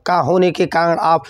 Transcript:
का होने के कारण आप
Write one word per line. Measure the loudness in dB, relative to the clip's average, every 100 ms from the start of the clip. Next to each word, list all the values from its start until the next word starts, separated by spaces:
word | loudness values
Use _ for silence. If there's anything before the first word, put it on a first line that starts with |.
| -2
का | -2
होने | 0 2 0
के | 0 -2
कारण | 0 0 0
आप | 0 0